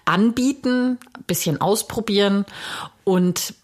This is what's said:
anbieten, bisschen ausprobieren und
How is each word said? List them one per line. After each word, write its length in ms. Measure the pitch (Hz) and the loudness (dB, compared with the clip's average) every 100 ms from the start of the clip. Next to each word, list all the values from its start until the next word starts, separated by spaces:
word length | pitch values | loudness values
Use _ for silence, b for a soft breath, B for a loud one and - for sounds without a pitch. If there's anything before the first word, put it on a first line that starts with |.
| - | -2
anbieten, 920 | 170 226 240 254 269 254 254 254 247 - - - | 2 2 2 -2 0 -2 0 0 -2 -8 -20 -6
bisschen 340 | 175 170 143 | -4 -2 0
ausprobieren 840 | 139 214 - 233 214 196 202 202 196 B B B B _ - | 0 0 -2 -6 0 2 4 2 -2 B B B B _ 2
und 500 | 180 180 175 - - | 4 2 0 -6 -12